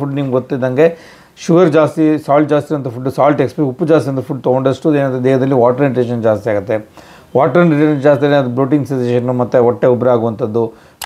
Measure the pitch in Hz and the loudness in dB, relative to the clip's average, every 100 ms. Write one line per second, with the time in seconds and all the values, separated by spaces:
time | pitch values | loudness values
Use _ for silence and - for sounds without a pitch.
0 | 143 139 135 127 127 139 127 127 165 170 | -4 -4 -2 -4 -4 -4 -2 2 0 0
1 | - - _ - - 165 175 156 151 160 | -16 -20 _ -12 0 2 4 4 2 0
2 | 156 151 - 147 147 147 - 151 123 117 | 0 0 0 0 2 -2 -2 -6 -6 -6
3 | 131 131 139 147 135 - 139 127 156 160 | -6 0 0 2 -2 -2 -4 -2 0 0
4 | 135 135 123 131 131 127 135 127 165 147 | 0 -6 -6 -4 -2 0 0 0 0 0
5 | 135 127 127 135 131 135 117 123 143 120 | -2 -2 0 2 2 2 2 2 0 0
6 | 120 120 110 107 113 104 95 110 - - | -2 -2 0 0 -2 -4 -4 -6 -6 -20
7 | - - - 127 147 175 175 147 151 147 | -20 -20 -4 0 2 2 2 2 2 2
8 | 143 135 143 143 127 123 135 147 127 135 | 2 2 2 0 0 -2 0 -2 -2 -4
9 | 123 123 123 127 120 131 120 - 139 120 | 0 0 -2 -2 0 2 2 2 0 2
10 | 123 120 117 110 113 117 113 - - _ | 2 0 -2 -4 -4 -2 -4 -8 -20 _